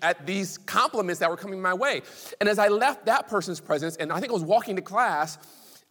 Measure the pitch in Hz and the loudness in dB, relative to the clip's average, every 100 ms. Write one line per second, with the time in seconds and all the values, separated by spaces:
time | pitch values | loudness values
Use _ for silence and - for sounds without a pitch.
0 | 165 170 147 196 170 - - - 277 233 | -2 0 -2 -4 -4 -8 -4 0 0 0
1 | 180 175 165 170 202 190 185 185 277 175 | -2 0 0 -2 -8 -4 0 0 0 -2
2 | - - - - 208 208 208 208 262 269 | -6 -16 -10 0 2 4 4 4 2 2
3 | 220 269 269 208 170 160 - 151 160 165 | 0 0 2 -2 -2 -6 -2 -2 -2 -4
4 | 156 170 240 214 160 226 233 185 151 208 | -4 -4 -2 -2 2 2 2 -6 -2 0
5 | 233 151 160 156 - - - - _ | 2 2 -2 -6 -20 -20 -20 -20 _